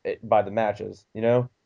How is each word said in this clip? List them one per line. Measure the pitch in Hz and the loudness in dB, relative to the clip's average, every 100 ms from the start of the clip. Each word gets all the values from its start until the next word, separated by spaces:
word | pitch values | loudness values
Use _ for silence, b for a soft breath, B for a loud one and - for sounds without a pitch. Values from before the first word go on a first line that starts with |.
at, | - - 107 | -8 -8 2
by | 107 | 2
the | 98 | 2
matches. | 107 107 104 98 98 _ | -2 -2 -4 -10 -12 _
You | 107 | -2
know, | 113 123 123 _ | 2 2 0 _